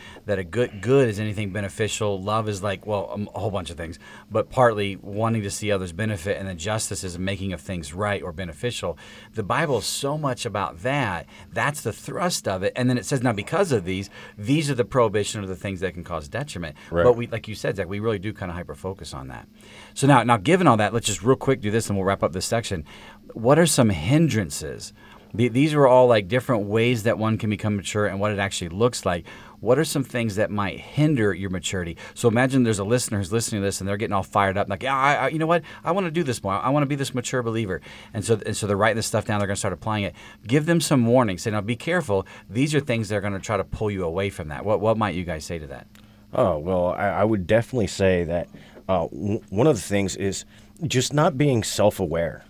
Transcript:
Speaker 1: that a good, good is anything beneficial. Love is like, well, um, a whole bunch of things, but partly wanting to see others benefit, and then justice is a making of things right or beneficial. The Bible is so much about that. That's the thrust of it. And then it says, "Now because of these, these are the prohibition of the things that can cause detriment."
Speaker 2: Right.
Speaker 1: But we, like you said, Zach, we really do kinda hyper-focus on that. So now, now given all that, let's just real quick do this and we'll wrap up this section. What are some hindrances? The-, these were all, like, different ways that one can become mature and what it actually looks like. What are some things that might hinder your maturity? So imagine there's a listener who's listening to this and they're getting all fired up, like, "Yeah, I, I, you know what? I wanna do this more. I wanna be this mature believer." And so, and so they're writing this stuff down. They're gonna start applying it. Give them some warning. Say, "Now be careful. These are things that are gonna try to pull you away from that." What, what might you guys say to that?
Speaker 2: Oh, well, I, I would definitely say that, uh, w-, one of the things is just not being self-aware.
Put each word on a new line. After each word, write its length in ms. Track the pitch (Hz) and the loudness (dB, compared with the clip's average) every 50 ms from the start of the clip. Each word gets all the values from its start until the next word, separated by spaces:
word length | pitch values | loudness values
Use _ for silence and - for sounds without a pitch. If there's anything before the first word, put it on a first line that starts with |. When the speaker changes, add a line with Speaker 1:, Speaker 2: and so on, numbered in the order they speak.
| - - - - - - | -14 -20 -20 -14 -6 -4
Speaker 1:
that 120 | 104 92 | -2 -2
a 60 | 95 | -2
good, 340 | 82 82 113 123 123 - 101 | -4 -2 -2 -2 -2 -2 -4
good 280 | 90 113 131 139 135 117 | 0 4 4 6 6 4
is 100 | 104 98 | 2 0
anything 320 | 107 107 104 95 107 98 | -4 -4 -4 -4 -4 -4
beneficial. 680 | 90 107 101 95 - - 110 101 - - 113 104 101 95 92 | -4 -4 -6 -6 -2 -2 -2 -2 -2 -2 -2 -2 -2 -2 -2
Love 240 | 101 107 110 107 107 | -2 -2 0 0 -2
is 160 | 104 95 90 | -4 -4 -2
like, 240 | 104 98 92 - 104 | -4 -4 -4 -4 -4
well, 220 | 104 101 95 - | -2 -2 -2 -4
um, 180 | - 104 104 101 - | -6 -6 -6 -6 -6
a 40 | 101 | -4
whole 100 | 95 107 | -4 -2
bunch 180 | 95 98 87 76 | -2 -4 -6 -6
of 60 | 85 | -8
things, 240 | 82 85 80 85 - - - - - - - | -10 -10 -10 -10 -14 -16 -20 -20 -20 -16 -4
but 180 | 101 110 104 - | -2 -2 -2 0
partly 460 | - 127 127 120 110 104 101 98 98 | 2 4 4 4 4 2 0 -2 -4
wanting 460 | - - 95 101 104 110 113 113 113 | -6 -10 -10 -4 -2 0 0 0 0
to 100 | 101 98 | -2 -4
see 200 | 95 - 110 107 101 | -6 -4 -2 0 0
others 180 | 95 92 90 | 0 -2 -4
benefit, 460 | 82 85 110 110 107 101 78 101 98 - | -6 -4 -4 -4 -4 -4 -2 0 0 0
and 100 | 98 95 | 0 -4
then 100 | 92 82 | -6 -6
justice 460 | 78 104 107 110 - - 104 92 - | -4 -4 -2 -2 -2 -4 -6 -6 -6
is 120 | 92 85 | -8 -6
a 40 | 87 | -4
making 320 | 92 95 101 90 95 98 | -4 -4 -4 -4 -4 -6
of 80 | 90 82 | -6 -6
things 340 | - - 98 87 78 71 76 | -6 -8 -8 -6 -8 -8 -6
right 300 | 87 104 104 101 76 71 | -4 -2 -2 -2 -2 -4
or 80 | 90 | -8
beneficial. 680 | 82 85 95 87 78 - - 120 117 - - 90 80 - - - - - - - - | -8 -8 -10 -10 -8 -6 -6 -6 -6 -4 -6 -6 -6 -8 -12 -18 -20 -20 -20 -10 -8
The 100 | 110 107 | -8 -4
Bible 360 | 87 113 135 160 156 135 110 | -2 0 0 0 0 0 0
is 60 | - | -2
so 320 | - - - - 139 143 156 | -2 -4 -4 -4 -4 -4 -2
much 280 | 156 139 127 - - | -2 -4 -4 -4 -6
about 360 | 113 101 104 98 69 64 80 87 | -4 -2 -2 -2 -4 -6 -6 -4
that. 420 | 123 139 147 131 104 90 82 - - - - - - | -2 -2 0 0 -2 -2 -4 -8 -12 -16 -20 -20 -8
That's 300 | - 113 113 139 143 - | -4 -2 -2 -2 -2 -4
the 100 | - 117 | -6 -6
thrust 560 | 101 - - - - - - 180 175 - - 113 | -6 -6 -10 -10 -6 -4 -2 -2 -2 -4 -4 -4
of 160 | 98 92 92 | -4 -2 -2
it. 80 | 101 - 117 | -2 0 0
And 120 | 127 127 | 2 2
then 80 | 127 120 | 2 0
it 80 | - | 0
says, 160 | - 147 135 | -2 -2 0
"Now 120 | 117 131 113 | 0 0 0
because 400 | 98 104 - - 165 202 180 139 | 0 -2 -2 0 0 2 2 2
of 100 | 110 87 | 0 0
these, 260 | 90 95 95 98 - - - - - - - | -2 -4 -4 -6 -8 -12 -16 -20 -18 -16 -8
these 320 | 104 107 139 147 143 143 | -2 0 2 2 2 0
are 20 | 139 | 0
the 120 | 117 120 | 0 -2
prohibition 580 | 107 - 127 120 110 98 107 101 - - 110 101 | 0 2 2 2 4 2 0 -2 -2 -4 -6 -6
of 60 | 95 | -8
the 60 | 92 87 | -8 -8
things 240 | - 104 98 90 | -6 -6 -6 -4
that 140 | 90 92 85 | -4 -6 -6
can 100 | 87 82 | -8 -10
cause 240 | 78 87 80 76 73 | -8 -8 -8 -8 -6
detriment." 480 | - 110 143 147 - 87 87 78 73 - - - | -8 -8 -8 -8 -8 -10 -10 -10 -12 -14 -12 -2
Speaker 2:
Right. 120 | 82 85 87 | 0 6 6
Speaker 1:
But 140 | 120 123 113 | 6 6 6
we, 100 | 120 113 | 2 -4
like 220 | - 107 - - | -6 -8 -8 -10
you 60 | 107 | -10
said, 200 | - - - - | -6 -4 -4 -2
Zach, 140 | 95 95 82 | -2 -4 -4
we 100 | 98 101 | -4 -4
really 200 | 104 117 110 98 | -2 -2 -2 -2
do 120 | 87 107 | -4 -6
kinda 220 | 101 - 101 90 85 | -8 -6 -8 -8 -8
hyper-focus 600 | 87 87 - 73 - - 92 95 - 78 71 - | -8 -8 -10 -12 -10 -8 -8 -8 -8 -12 -12 -12
on 140 | 69 67 65 | -12 -12 -12
that. 220 | 64 58 55 - - - - - - - - - - | -12 -14 -16 -18 -20 -20 -20 -20 -20 -20 -20 -16 -4
So 120 | - - 135 | 2 6 8
now, 160 | 143 123 110 | 8 8 8
now 140 | 120 120 110 | 6 4 4
given 280 | 90 127 170 185 185 | 6 4 4 6 6
all 120 | 147 120 104 | 6 6 6
that, 160 | 107 101 104 | 4 2 0
let's 140 | 117 - - | 0 -2 -2
just 160 | 104 - 95 | -4 0 2
real 120 | 120 131 | 2 2
quick 240 | 123 - - 135 - | 4 4 2 0 0
do 120 | - 104 | 0 0
this 180 | 101 113 110 - | 0 0 0 0
and 80 | 104 98 | -2 0
we'll 80 | 95 | 2
wrap 180 | 95 98 92 - | 2 2 2 2
up 80 | 101 | 0
this 140 | 90 90 87 | 0 -2 -2
section. 380 | - 117 117 117 - 101 82 76 - - - - - - - - - - | -2 -2 -2 -2 -2 -6 -6 -6 -10 -16 -20 -20 -20 -20 -20 -20 -14 -10
What 240 | 110 110 120 143 156 | 0 4 6 6 6
are 80 | 175 | 6
some 240 | 156 - - 127 110 | 6 6 6 4 4
hindrances? 1040 | 98 78 73 92 139 156 170 151 - - 98 73 - - - 73 64 - - - - - - - - - - - - | 4 2 0 2 4 4 4 4 4 0 0 -2 -4 -8 -8 -8 -10 -10 -12 -16 -16 -20 -20 -20 -20 -20 -18 -8 -2
The-, 140 | 95 120 123 | 0 0 2
these 240 | 110 127 143 156 151 | 4 4 2 4 4
were 140 | 147 143 127 | 6 6 8
all, 180 | 123 127 127 123 | 10 8 8 8
like, 200 | 117 110 98 87 | 6 6 4 2
different 380 | 113 127 120 - 131 110 101 101 | 0 -2 0 2 0 0 0 0
ways 340 | 104 113 113 120 127 113 101 | 2 2 2 2 2 2 2
that 140 | 117 104 82 | 2 2 2
one 200 | 110 110 110 107 | 2 0 0 0
can 100 | - 107 | 0 -2
become 260 | 107 - - 107 104 | -2 0 0 -2 -2
mature 300 | 101 90 - - 107 104 | -2 -2 -4 -2 0 0
and 140 | 98 90 98 | 0 0 0
what 120 | 101 107 | -2 0
it 60 | 107 95 | 0 0
actually 320 | 101 98 - - 92 85 | -2 -2 -2 -6 -6 -6
looks 360 | 80 98 113 123 117 - - 98 | -2 0 2 2 2 0 -2 -2
like. 180 | 90 87 80 - - - - - - - | -2 -2 -4 -10 -16 -18 -20 -20 -18 -6
What 200 | - 101 123 139 | 0 2 4 4
are 40 | 160 | 2
some 200 | 156 - 147 131 | 0 0 -2 -4
things 320 | 120 - 123 117 113 98 | -2 -4 -4 -2 -2 0
that 160 | 98 107 80 | 0 -2 0
might 280 | 98 104 101 95 71 57 | 0 -2 -2 -4 -4 -8
hinder 540 | - - - - 151 156 156 127 110 104 95 | -12 -6 0 2 2 4 4 4 2 2 0
your 160 | 85 95 98 | 0 -4 -4
maturity? 480 | 90 90 85 - - 95 90 85 80 - - - - | -6 -6 -6 -4 -4 -4 -4 -4 -6 -10 -12 -16 -8
So 140 | - - 120 | 0 2 2
imagine 340 | 104 117 127 131 131 135 123 | 4 4 2 4 4 4 4
there's 140 | 113 110 95 | 4 2 0
a 60 | 101 | 0
listener 340 | 98 117 123 - - 113 101 | 0 0 0 0 -2 -2 -2
who's 140 | 101 82 101 | -2 -2 -2
listening 280 | 117 113 - - 104 | -2 -2 -2 -2 -2
to 40 | 98 | -2
this 160 | 98 95 - | -2 -2 -2
and 60 | 95 95 | -4 -4
they're 100 | 101 101 | -4 -4
getting 160 | 113 85 101 | -2 -2 -2
all 80 | 101 | -2
fired 340 | 92 - - 107 101 98 92 101 | -4 0 2 2 2 4 2 0
up, 120 | 101 - | -2 -2
like, 140 | 101 90 - | -2 -4 -2
"Yeah, 120 | 127 135 | -2 0
I, 180 | 135 131 143 143 | 2 4 4 4
I, 120 | 113 120 135 | 2 2 0
you 100 | 147 156 | 0 -2
know 80 | 160 160 | 0 2
what? 160 | 170 175 156 - - - - | 2 0 0 -4 -12 -8 -4
I 80 | 156 170 | -2 -2
wanna 180 | 196 190 170 | 0 -2 -2
do 100 | 151 170 | -2 -2
this 220 | 170 139 117 - - | 0 0 -2 -2 -2
more. 100 | 98 95 | -2 -2
I 160 | 98 - 123 | 0 0 2
wanna 160 | 139 147 147 | 2 2 2
be 80 | 135 147 | 0 0
this 200 | 139 139 127 - | -2 -4 -4 -4
mature 260 | 127 120 - - 127 | -6 -4 -2 -2 -2
believer." 400 | 120 113 113 117 113 98 92 78 - - - - - - - | -2 -2 -2 -2 -2 -2 -4 -6 -6 -12 -18 -20 -18 -10 -8
And 100 | 107 92 | -6 0
so, 160 | 95 113 104 - | 2 2 2 2
and 100 | - 107 | -2 -4
so 120 | - - 98 | -2 0 0
they're 100 | 101 95 | 2 4
writing 200 | 104 113 107 113 | 4 4 4 2
this 100 | 107 - | 0 0
stuff 180 | - 110 104 | -2 -2 0
down. 140 | - 107 104 | 0 0 0
They're 80 | 104 95 | 0 0
gonna 80 | 101 | -2
start 180 | 95 - 104 90 | -2 -2 -4 -4
applying 300 | - - 110 110 107 101 | -4 -4 -4 -2 -2 -2
it. 100 | 92 - - - - - - - | -4 -6 -8 -16 -20 -20 -18 -4
Give 220 | 104 120 151 151 165 | 0 2 2 4 4
them 120 | 170 170 | 2 2
some 280 | 147 - 160 131 117 113 | 2 2 4 4 4 6
warning. 320 | 120 131 127 107 90 87 | 4 4 4 2 0 -4
Say, 100 | - 113 | -4 -4
"Now 120 | 104 107 | -2 -2
be 140 | 98 104 120 | -2 -4 -6
careful. 520 | 113 - 165 170 180 151 110 101 95 92 - - - - - | -6 -4 -2 -2 -2 0 0 0 0 0 -4 -10 -20 -18 -8
These 280 | 92 113 139 151 151 | -2 0 0 2 2
are 40 | 147 | 0
things 300 | - - 120 113 110 95 | 0 0 -2 -2 -2 -2
that 60 | 107 | -2
are 60 | 104 | -2
gonna 180 | 92 104 98 95 | -2 -4 -6 -6
try 180 | 90 - 110 98 | -4 -2 -2 -2
to 60 | 95 | -2
pull 260 | - - - 110 107 | -4 -4 -4 -2 -2
you 140 | 104 95 90 | -2 -2 -2
away 260 | 82 82 92 98 101 | -2 -2 -2 -2 -2
from 200 | 95 - 85 76 | -4 -6 -8 -8
that." 140 | 73 67 64 | -8 -6 -2
What, 160 | 98 107 90 | 0 0 2
what 160 | 95 110 113 110 | 2 2 2 2
might 180 | 110 101 80 | 0 0 0
you 80 | 87 90 | -2 -4
guys 200 | 82 85 78 76 | -4 -6 -6 -6
say 140 | - 87 82 | -8 -8 -8
to 100 | 78 69 | -8 -10
that? 200 | 69 60 - - - - - - - - - - - | -14 -16 -16 -20 -20 -20 -20 -20 -20 -20 -20 -6 -2
Speaker 2:
Oh, 260 | - 127 101 82 76 | 0 2 2 2 0
well, 300 | 76 90 95 90 87 90 | -2 0 0 2 2 2
I, 180 | 87 - 98 101 | 0 0 0 0
I 160 | 85 82 101 | 0 2 2
would 240 | 110 113 101 90 80 | 2 2 0 0 2
definitely 400 | 107 113 117 - - 123 104 85 | 2 2 2 0 -2 -2 -2 -2
say 360 | - - 98 95 92 87 87 | 0 2 2 4 4 2 0
that, 220 | 78 85 87 - - - - - - - - - - | 0 -2 -4 -4 -6 -10 -18 -20 -20 -20 -12 -4 -2
uh, 200 | 92 90 82 - | 0 0 0 -2
w-, 340 | - 67 82 101 101 113 - - | -4 -6 -4 -4 -4 -4 -4 -4
one 160 | 95 98 120 156 | -2 2 4 4
of 80 | 147 | 2
the 60 | 101 | 2
things 340 | - - 101 101 98 92 82 | -2 -2 0 0 0 0 -2
is 300 | - 98 98 92 - - - - - - - - - 170 | -4 -4 -4 -4 -6 -10 -14 -20 -20 -20 -20 -12 -8 -6
just 260 | 131 - 127 123 - 135 | -2 0 0 0 2 2
not 240 | 147 151 185 151 131 | 2 2 2 2 2
being 240 | 147 147 131 113 98 | 2 4 4 2 0
self-aware. 800 | - - - 101 104 - - 98 80 78 82 85 78 - - - - | 0 0 2 2 2 4 2 -2 -2 0 0 -2 -2 -4 -8 -14 -20